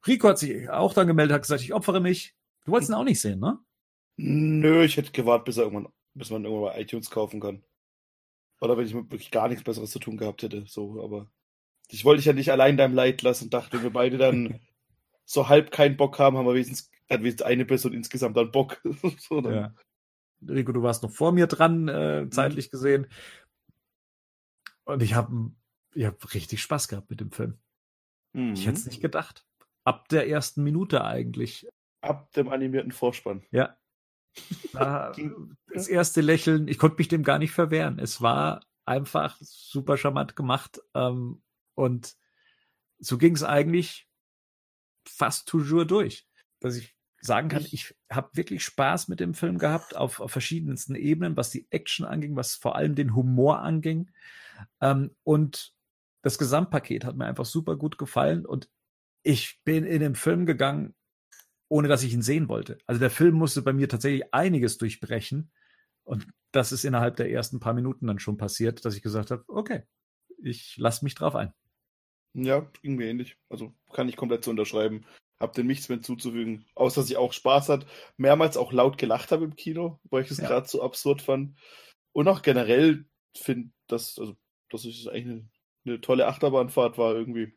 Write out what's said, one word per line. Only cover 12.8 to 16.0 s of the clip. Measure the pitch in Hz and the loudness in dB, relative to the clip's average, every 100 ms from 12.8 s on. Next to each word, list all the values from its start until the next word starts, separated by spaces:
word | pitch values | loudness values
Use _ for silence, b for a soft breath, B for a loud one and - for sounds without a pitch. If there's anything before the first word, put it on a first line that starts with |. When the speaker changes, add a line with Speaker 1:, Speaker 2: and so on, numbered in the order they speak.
| 135 127 | 6 6
Speaker 2:
Leid | 127 127 | 4 4
lassen, | 127 123 113 | 0 0 -2
dachte, | 123 120 123 | -4 -2 -4
wenn | |
wir | 117 | -4
beide | 117 127 127 | 0 0 4
dann | 131 123 113 113 _ _ _ | 4 4 -2 -8 _ _ _
Speaker 1:
<laughs> | _ _ _ _ | _ _ _ _
Speaker 2:
so | - 139 | 0 8
halb | 147 147 | 6 6
keinen | - 143 | 4 4
Bock | 139 | 6